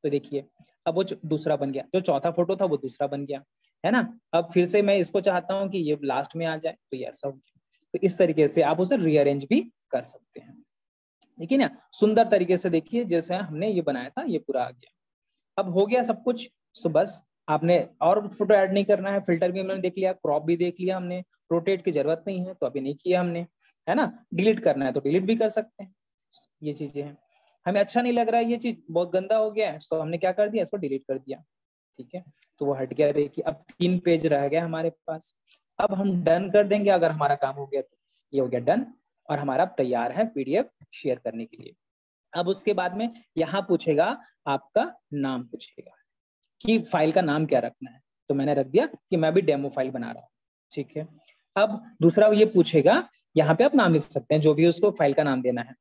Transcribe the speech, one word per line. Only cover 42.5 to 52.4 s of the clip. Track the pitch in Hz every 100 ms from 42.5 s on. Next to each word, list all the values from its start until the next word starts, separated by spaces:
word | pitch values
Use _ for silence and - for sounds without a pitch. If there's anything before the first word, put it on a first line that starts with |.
| 196 -
बाद | 190 180 190
में | 233 - _ -
यहाँ | 160 196
पूछेगा, | - 170 170 151 180 294 - _ 147
आपका | 139 _ 214 330 - _
नाम | 147 135 127
पूछेगा | 120 - - - - _ _ _ _ _ _ _
कि | - 220
file | - 170 156
का | 170
नाम | 165 151 156
क्या | 131
रखना | 117 _ -
है, | - _ _ -
तो |
मैंने | 139 139
रख | 139 131
दिया | 165 294
कि | - _ 180
मैं | 160
अभी | 175
demo | 160 143 139
file | 139 131
बना | 131 117
रहा | 117
हूँ, | - _ _ _ _
ठीक | - 139 151
है। | 160 _ _ _ _ 196
अब | 214 208 - _
दूसरा | 165 202 214
ये | 208